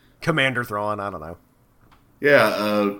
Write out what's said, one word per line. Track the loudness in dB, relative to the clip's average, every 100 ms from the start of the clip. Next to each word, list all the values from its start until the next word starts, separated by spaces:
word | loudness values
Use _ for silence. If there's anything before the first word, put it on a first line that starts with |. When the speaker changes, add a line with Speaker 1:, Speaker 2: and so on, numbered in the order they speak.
| _ -8
Speaker 1:
Commander | -2 0 0 -2
Thrawn, | -4 -4 -4 -4
I | -6
don't | -8
know. | -12 -16 _ _ _ _ -20 _ _ -2
Speaker 2:
Yeah, | 4 6 4
uh, | 2 0 2 0